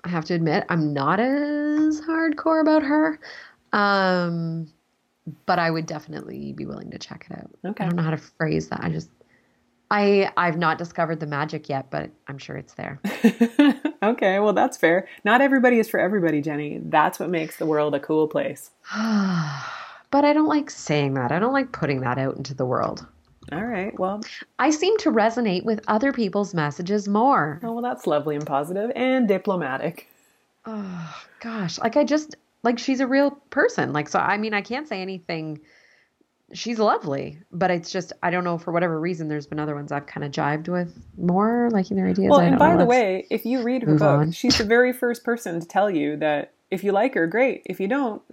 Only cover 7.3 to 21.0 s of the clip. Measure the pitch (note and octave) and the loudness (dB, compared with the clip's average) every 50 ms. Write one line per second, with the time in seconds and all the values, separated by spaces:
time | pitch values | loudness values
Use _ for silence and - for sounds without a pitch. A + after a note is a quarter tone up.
7.3 | - - - - - _ - F3+ G#3+ - G3+ E3 E3+ F3 E3 D#3+ D#3+ D#3 - - | -16 -16 -16 -18 -16 _ -10 -8 -6 -4 -2 -2 0 0 0 0 -2 -4 -6 -8
8.3 | _ - E3 D#3 D#3 D#3+ D#3+ - - - - - D#3 D#3+ D#3+ - _ _ _ _ | _ -4 -2 0 0 0 -2 -2 -6 -6 -4 -4 -4 -4 -6 -10 _ _ _ _
9.3 | _ _ _ _ _ _ _ _ _ _ _ - G#3 G#3 G3+ G3+ G3+ G3 G3 - | _ _ _ _ _ _ _ _ _ _ _ -2 0 2 4 4 4 4 4 2
10.3 | - - F3 F3 D#3+ E3+ F3 D#3 D#3+ D#3+ E3+ E3+ - - E3+ D#3+ E3 D#3 D#3+ D3 | 0 0 0 0 0 2 2 0 0 0 -4 -6 -4 -2 -2 -2 -2 -4 -4 -4
11.3 | D3+ C#3+ D3 D#3+ E3 D3+ D#3 - C#3+ C3+ C3+ - - D3 D3+ - - _ _ - | -4 -2 -4 -4 -6 -8 -6 -4 -4 -4 -4 -6 -6 -6 -6 -8 -12 _ _ -14
12.3 | C#3 C3+ - - C3+ C#3 - - - - - - - D3 - G3 - - - A#3 | -14 -14 -12 -12 -12 -12 -14 -14 -14 -12 -10 -10 -10 -8 -8 -8 -2 2 2 2
13.3 | - - A#3 A#3 - - D4 C#4+ A#3+ - - D4+ D#4 - - G#3 B3 - - - | 4 4 0 2 4 4 6 6 4 2 -2 -8 -4 -2 0 0 0 2 2 2
14.3 | F#3 G3 G#3 G#3+ G3+ F#3+ G#3+ C4 - - - D#3+ E3+ F#3 F#3 - - - - G3+ | 2 2 2 2 4 2 2 0 0 2 2 2 2 2 0 -4 -10 -4 0 4
15.3 | A3 B3 C#4 C#4 C4+ C4+ A#3+ B3+ B3 A3+ G#3+ A3 - G3+ C3+ F3+ G#3 G#3 E3+ E3 | 4 4 6 4 4 4 4 6 4 4 2 2 0 0 0 2 2 2 2 2
16.3 | D3+ D3 C#3+ D#3 D3 C#3+ D3+ D3 - A#2+ - D#3+ D#3 D#3 D3+ D#3+ D#3+ - E3+ D#3 | 0 0 -2 -2 -4 -4 -6 -6 -8 -10 -4 0 2 4 4 2 0 -2 -4 -4
17.3 | F3+ E3 D#3+ D#3 - - F#3 D#3+ D#3 D3+ D3+ D3+ C#3+ C#3+ C#3+ - D#3+ D#3 D#3 D3+ | -2 -2 -4 -4 -6 -4 -2 0 0 2 0 0 0 -2 -2 0 2 2 2 2
18.3 | - D3 C#3 C3+ C3+ - - - _ _ - - - G#3 A3 A3+ A3 G#3 G3 F#3+ | 0 -2 -4 -4 -6 -10 -16 -20 _ _ -16 -10 -6 -4 -2 0 2 2 2 2
19.3 | F#3 E3+ D#3+ D3+ C#3+ C#3 C3+ - - - - - - - - _ - C#4 C#4+ D4 | 0 -2 -2 -4 -6 -10 -12 -12 -12 -14 -14 -16 -18 -20 -6 _ 2 4 4 4
20.3 | D4 D4+ D#4 D#4 D4+ D4+ C#4+ - - - - - D#3 D3 | 4 4 4 4 2 0 0 -4 -8 -10 -4 -2 0 2